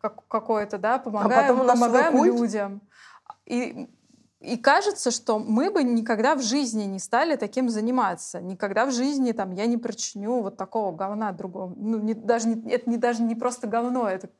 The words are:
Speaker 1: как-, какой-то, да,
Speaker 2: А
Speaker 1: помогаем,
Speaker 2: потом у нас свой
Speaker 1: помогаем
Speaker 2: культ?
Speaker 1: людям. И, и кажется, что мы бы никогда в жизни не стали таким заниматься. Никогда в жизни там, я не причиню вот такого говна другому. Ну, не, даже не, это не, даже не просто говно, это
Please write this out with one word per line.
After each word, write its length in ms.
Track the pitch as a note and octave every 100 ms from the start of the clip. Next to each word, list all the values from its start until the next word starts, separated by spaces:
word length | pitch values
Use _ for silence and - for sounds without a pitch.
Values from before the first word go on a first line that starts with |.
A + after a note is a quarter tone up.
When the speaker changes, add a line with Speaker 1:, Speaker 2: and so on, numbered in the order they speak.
Speaker 1:
как-, 220 | G#3 - -
какой-то, 500 | A3 G#3+ E3 G#3 G3+
да, 160 | G#3+ B3
Speaker 2:
А 20 |
Speaker 1:
помогаем, 440 | B3 G#3 G#3 B3+ C#4
Speaker 2:
потом 120 | B3
у 40 |
нас 140 | B3 B3
свой 100 | A#3
Speaker 1:
помогаем 240 | B3 D#4+ B3+
Speaker 2:
культ? 220 | - A#3+
Speaker 1:
людям. 400 | A3+ G#3 G3+ G3+ _ _ - - _ - -
И, 420 | A#3+ A#3+ - - _ _ _ _ _
и 160 | - A#3+
кажется, 520 | C4+ E4 G4+ - B3
что 260 | A#3 - G#3+
мы 320 | - A3 F4+
бы 140 | G4
никогда 500 | B3 A#3 A3 A3 B3
в 80 | D4
жизни 420 | A3+ C#4 B3 A3
не 140 | G3 F#3+
стали 360 | - A#3 D#4+ C#4+
таким 320 | G3+ B3+ B3
заниматься. 680 | G#3+ A3+ B3+ G3+ F3 - F3
Никогда 460 | F3+ F#3+ G3+ G3+ C4+
в 60 |
жизни 400 | A#3+ C4+ C#4+ B3
там, 200 | A3+ F#3+
я 140 | F3+ A#3
не 100 | A#3+
причиню 640 | A#3 G#3 - G3+ G#3 B3
вот 140 | G3 -
такого 360 | - A3+ G3+ D#3+
говна 360 | G3 G#3 G#3+
другому. 420 | F3+ G3 F#3+ F#3 -
Ну, 200 | G#3+ A3+
не, 140 | A3
даже 340 | A3 G#3 A#3 A3+
не, 220 | A3+ -
это 180 | A#3+ A#3
не, 60 | A#3
даже 240 | A#3+ A3+
не 140 | A#3 A#3
просто 300 | B3 A#3+ A3+
говно, 400 | A3+ B3 B3+ G#3+
это 200 | F#3 - _